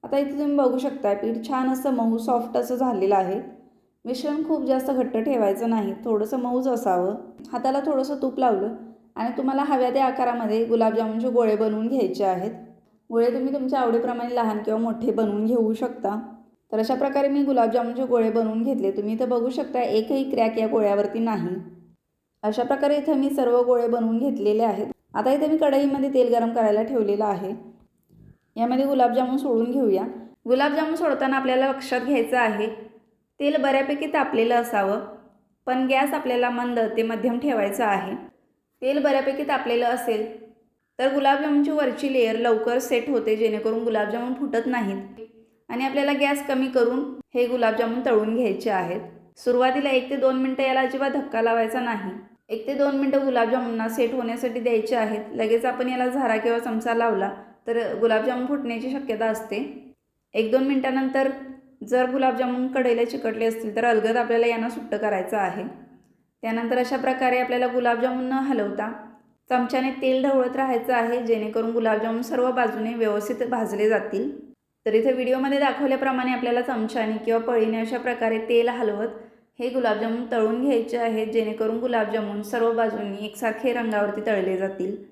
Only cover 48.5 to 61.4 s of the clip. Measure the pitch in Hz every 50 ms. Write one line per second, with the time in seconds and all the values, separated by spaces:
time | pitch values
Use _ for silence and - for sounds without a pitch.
48.5 | 190 - - 226 202 185 175 170 175 196 - - - - - _ _ - - 247
49.5 | 247 247 254 262 262 285 277 285 262 262 254 254 269 269 254 262 262 254 262 262
50.5 | 262 262 269 262 262 262 262 254 262 269 277 277 247 285 277 - - 226 226 233
51.5 | 226 233 226 220 226 254 240 240 226 208 196 196 - - - - - _ _ _
52.5 | 214 226 - - 285 269 285 277 269 269 277 269 269 277 277 277 254 240 226 220
53.5 | 233 262 240 233 233 226 220 226 226 - 247 226 247 254 240 226 226 233 254 247
54.5 | 226 247 226 247 233 220 214 - 269 240 220 208 214 214 214 - - 240 226 214
55.5 | 233 233 233 254 247 254 254 247 254 254 247 254 247 285 269 233 220 220 214 240
56.5 | 233 233 233 247 226 220 226 240 233 226 233 233 214 196 190 202 202 - - -
57.5 | - _ _ - 233 233 226 202 - 196 220 226 220 214 214 262 247 247 254 262
58.5 | 285 285 254 233 233 226 226 262 269 277 277 254 220 214 226 220 214 214 - -
59.5 | 196 208 269 285 - - - - - _ _ _ _ _ _ _ _ 208 226 220
60.5 | 233 262 262 269 277 262 262 269 262 262 269 262 - 269 269 269 269 -